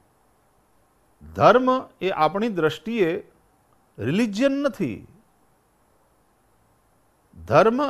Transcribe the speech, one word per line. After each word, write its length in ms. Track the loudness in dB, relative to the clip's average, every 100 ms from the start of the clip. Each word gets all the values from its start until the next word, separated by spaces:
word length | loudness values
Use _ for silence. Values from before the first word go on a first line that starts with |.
| _ _ _ _ _ _ _ _ _ _ _ _ -14
ધર્મ 340 | 2 4 6 2 -2 -4 -8
એ 100 | -6
આપણી 380 | 0 0 0 -4
દ્રષ્ટિએ 840 | -2 -2 -2 -6 -2 0 -2 -10 _ _ _ _ _ _ -10
રિલિજન 540 | -4 -2 -2 0 -2
નથી. 540 | 0 -4 -4 -6 -8 -14 -20 _ _ _ _ _ _ _ _ _ _ _ _ _ _ _ _ _ _ _ _ _ -18 0
ધર્મ 360 | 4 4 2